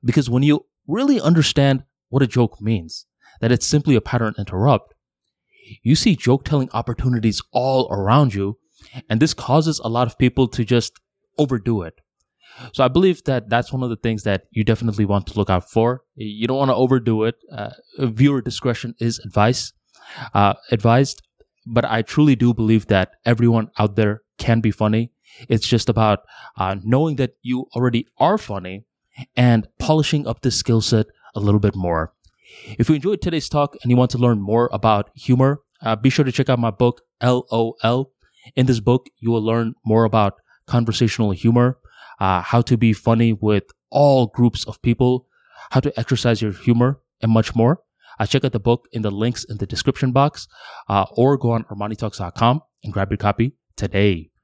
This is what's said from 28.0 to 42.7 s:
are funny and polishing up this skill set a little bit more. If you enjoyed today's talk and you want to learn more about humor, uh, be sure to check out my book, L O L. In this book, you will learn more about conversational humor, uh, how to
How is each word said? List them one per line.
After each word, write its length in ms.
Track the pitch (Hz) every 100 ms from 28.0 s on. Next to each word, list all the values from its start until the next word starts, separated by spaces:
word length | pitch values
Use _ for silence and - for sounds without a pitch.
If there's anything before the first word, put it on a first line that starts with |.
| - _
are 200 | 151 208
funny 460 | - 98 90 95 110 _ _ - 123 -
and 340 | 123 117 104 _
polishing 480 | - 156 147 151 143
up 140 | 113
this 160 | 131 -
skill 240 | - 113
set 240 | 107 113 107 _ -
a 60 | -
little 220 | 101 104
bit 140 | 101 98
more. 380 | 87 82 80 _ _ _ _ - - -
If 120 | 120
you 60 | 156
enjoyed 260 | 151 208
today's 260 | 185 165 -
talk 300 | 151 143 -
and 80 | 120
you 60 | 123
want 160 | 127
to 60 | 123
learn 240 | 123 113
more 280 | 98 113 120
about 360 | 104 113 107 104 -
humor, 460 | - 127 131 143 _ _
uh, 140 | 113 110
be 140 | 127
sure 160 | 123 135
to 80 |
check 160 | 120 131
out 100 | 123
my 120 | 117
book, 300 | 101 123 - _ _
L 240 | 123 127 -
O 260 | 117 113 -
L. 300 | 113 123 135 _ _ _ - -
In 80 | 127
this 160 | 120
book, 260 | 104 127 - _
you 120 | 113
will 100 | 117
learn 320 | 110 117 113 117 113
more 180 | 110
about 300 | 113 110 101 - _ _ _
conversational 640 | 120 113 110 117 - 110
humor, 460 | 92 113 120 123 127 _ _ - -
uh, 220 | 95 92
how 200 | 85 120
to 140 | 117